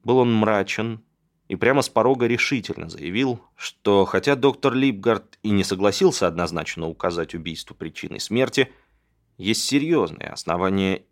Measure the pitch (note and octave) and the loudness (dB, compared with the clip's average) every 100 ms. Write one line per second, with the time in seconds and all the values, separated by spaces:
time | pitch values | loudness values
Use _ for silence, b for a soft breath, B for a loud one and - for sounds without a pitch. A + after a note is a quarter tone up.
0 | - B2+ A#2+ A2+ G#2+ G#2 G2 - A2+ A2 | 2 2 4 2 2 0 -2 -4 -6 -8
1 | _ _ _ _ _ F#2 A#2 C#3 - A#2 | _ _ _ _ _ 0 2 2 2 2
2 | A2+ C3 A#2 A#2 - C3+ F#2 - E2 - | 2 2 0 0 -2 -2 -4 -10 -10 -10
3 | D#2+ G2+ C3 A#2 _ _ - _ G#2 G2+ | -6 -2 -2 -4 _ _ -16 _ 2 4
4 | F#2 F#2+ C#3+ C3+ C#3 B2 C#3 A#2+ C3+ G2+ | 4 2 2 2 2 2 0 2 0 2
5 | A2 G2+ - _ G#2+ G2+ G2 F#2+ G2+ - | 0 0 -4 _ 0 0 0 2 0 4
6 | F#3 - F2+ E2 E2+ E2 D#2+ - E2 D#2+ | 2 4 0 0 -4 -4 -8 -8 -8 -4
7 | F2+ E2+ D#2+ F2 E2 D#2 - - E2 - | -4 -4 -6 -8 -10 -10 -14 -14 -14 -12
8 | E2 - - A2+ B2+ C#3 C3 b b b | -12 -10 -4 0 0 0 -2 b b b
9 | b _ _ - F#2+ A2+ - C#3 D#3 D#3+ | b _ _ -6 -2 -2 0 0 2 0
10 | E2+ - - - - F2 F#2+ G2 F#2+ F#2+ | 0 -6 -12 -10 -4 0 0 2 0 -2
11 | _ | _